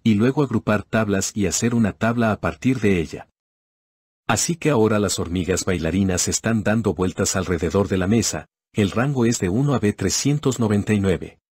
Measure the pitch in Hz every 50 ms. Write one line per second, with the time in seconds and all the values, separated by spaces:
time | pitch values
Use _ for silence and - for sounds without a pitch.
0 | - 113 104 101 117 135 131 151 139 127 110 104 - 113 107 101 - - - 110
1 | 110 101 98 95 - - - 107 98 85 - - 113 117 120 117 110 95 - -
2 | 113 113 117 120 117 110 98 - - 85 - - - 127 131 113 110 101 95 85
3 | 78 - - - - _ _ _ _ _ _ _ _ _ _ _ _ _ _ _
4 | _ _ _ _ _ - 113 - - - 165 - - 156 127 110 110 107 107 104
5 | 104 90 - 101 87 78 87 92 80 92 90 - - 95 90 82 80 80 87 98
6 | 98 95 90 87 - 104 - - - 113 113 107 - 104 107 117 107 101 85 -
7 | 92 92 - - 98 - - 95 90 - 90 82 90 80 98 101 98 92 101 92
8 | 90 92 117 110 101 - 87 78 - _ _ _ _ _ - 110 101 90 - 110
9 | 127 147 139 127 117 117 120 - 101 87 95 127 143 143 131 110 104 104 - -
10 | 98 90 - - - 139 147 143 - 135 117 - 113 104 104 101 98 - 107 101
11 | 98 95 85 - 82 - - _ _ _